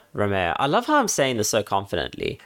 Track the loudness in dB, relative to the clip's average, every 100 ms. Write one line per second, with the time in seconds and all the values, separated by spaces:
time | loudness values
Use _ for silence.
0 | -8 -2 0 0 0 0 0 0 2 2
1 | 2 2 0 0 0 0 0 -2 -2 -4
2 | -4 -4 -6 -6